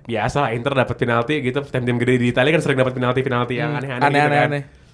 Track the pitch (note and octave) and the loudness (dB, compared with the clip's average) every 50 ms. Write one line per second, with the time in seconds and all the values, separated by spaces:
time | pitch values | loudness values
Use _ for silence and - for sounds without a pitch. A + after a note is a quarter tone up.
0 | - - A2+ G#2 G#2+ B2 - C#3+ C#3+ A#2 A2+ A#2+ A#2 C#3 C#3 C3 A#2+ - A#2 - | -10 -6 -4 -2 -2 -2 0 -2 -2 -2 -2 -2 -2 -2 0 0 0 0 -2 -2
1 | C3 A#2+ A#2+ A#2+ A#2+ A#2+ D3+ D3+ B2+ B2 B2+ C#3+ C#3 - - B2+ B2 B2 A#2+ A#2+ | -2 0 0 0 0 0 -2 -2 -2 -2 -2 -4 -4 -4 -4 -2 0 0 0 0
2 | A#2+ B2 C3 B2 A#2+ A#2+ A#2 B2+ B2+ D3 E3 D#3+ - C#3+ C3+ C3 B2+ B2+ B2 C3 | 2 2 2 2 2 2 2 2 2 4 2 2 2 2 2 2 0 0 0 -2
3 | B2 B2 B2 C3 B2+ C3 B2 A#2+ A#2+ A#2 B2+ A#2+ A#2 A#2+ - - C3 C#3 B2+ A#2+ | -2 0 0 0 0 0 0 -2 -2 -2 -4 -4 -4 -4 -4 -4 -6 -6 -2 0
4 | C#3+ C#3+ C#3+ C#3+ D3 D3 C#3+ C#3+ B2+ D3 D3 C#3+ C#3 - - - - - | 0 2 4 4 2 2 2 2 2 0 -2 -4 -6 -10 -16 -20 -20 -20